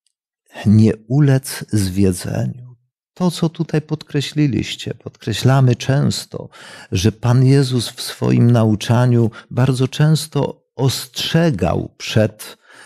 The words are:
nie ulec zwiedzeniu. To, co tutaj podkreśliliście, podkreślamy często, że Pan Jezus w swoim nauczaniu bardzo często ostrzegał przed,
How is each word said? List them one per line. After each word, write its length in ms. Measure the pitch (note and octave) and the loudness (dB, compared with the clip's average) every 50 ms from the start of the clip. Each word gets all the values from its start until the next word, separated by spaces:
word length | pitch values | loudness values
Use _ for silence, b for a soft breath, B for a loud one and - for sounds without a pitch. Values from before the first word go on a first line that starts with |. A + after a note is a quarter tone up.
| _ _ _ _ _ _ _ _ _ _ - - - | _ _ _ _ _ _ _ _ _ _ -18 -4 0
nie 260 | G2+ G2+ G#2+ A2 A2 - - - - | 2 4 6 6 4 2 0 -4 -4
ulec 580 | B2 C#3+ D3+ C#3 C3+ C3 C3 - - - - - | 0 2 2 4 2 2 0 -4 -10 -12 -8 -4
zwiedzeniu. 1040 | - G#2+ G2 F#2+ F2+ F#2+ G2+ F#2+ F2+ F2+ - G#2 - A2 A#2+ B2+ - - - - - - _ _ _ _ _ _ _ | -2 -2 -2 -2 0 0 0 0 0 -2 -6 -6 -4 -4 -4 -6 -6 -10 -16 -20 -20 -20 _ _ _ _ _ _ _
To, 180 | - F3+ F3+ | -4 -2 -2
co 180 | E3 - - D#3+ | -2 -2 -4 -4
tutaj 320 | - - E3 - - D#3 | -4 -6 -6 -4 -4 -4
podkreśliliście, 1120 | D3 - D#3 D3+ - - - D3 C3 - - D3 D3+ C#3+ A#2 - - - - - - - - | -4 -4 -8 -10 -8 -6 -6 -6 -6 -4 -2 -2 0 0 0 -2 -4 -6 -8 -10 -10 -12 -12
podkreślamy 840 | - - - - _ - - A2 - - B2+ C3 C#3 C3+ B2+ A#2+ | -12 -14 -18 -18 _ -8 -6 -4 0 2 2 4 4 4 4 2
często, 720 | - - - C3+ C#3+ C#3+ B2 G#2+ - - - - - - B B B B B B B B B | 0 0 -2 0 0 0 -2 -2 -4 -8 -12 -14 -14 -14 B B B B B B B B B
że 200 | - F#2+ F2 A2 | -4 0 0 0
Pan 340 | G#2 - - A#2 B2 B2+ C3 | 0 0 0 2 2 4 4
Jezus 440 | B2+ C3+ C#3 C#3+ B2+ B2+ B2 A2 - | 4 4 4 2 2 0 -4 -4 -6
w 120 | - - | -8 -12
swoim 500 | - - - - B2 B2 B2+ B2 A#2+ A#2+ | -12 -14 -8 -4 -2 0 2 4 4 4
nauczaniu 800 | A#2+ A#2 A2+ A2 G#2+ G#2+ - - A#2 A#2 B2 B2 A#2+ A#2+ A#2 A2 B B B B | 4 4 2 2 0 0 0 0 2 2 2 2 2 2 2 0 B B B B
bardzo 360 | - - B2 C3 C3 B2 C3 B2+ | -4 -2 0 0 0 0 -2 -2
często 800 | - - D3+ D3+ D#3 D3 - - - C#3+ C3+ - - _ _ _ _ | 0 0 2 2 2 0 -2 -4 -4 -4 -4 -4 -6 _ _ _ _
ostrzegał 1200 | - B2+ C3+ A2+ - - - - - - - - D#3+ E3+ E3+ C#3 F2+ F2+ E2+ F#2 F#2+ F2 - _ - | -2 -2 -2 -2 -4 -8 -12 -10 -10 -6 -2 0 0 2 0 0 0 0 -2 0 -2 -4 -6 _ -14
przed, 600 | - - - A2+ G#2+ G#2+ - - - - - B B B B B B | -12 -2 0 0 0 0 -2 -8 -18 -20 -20 B B B B B B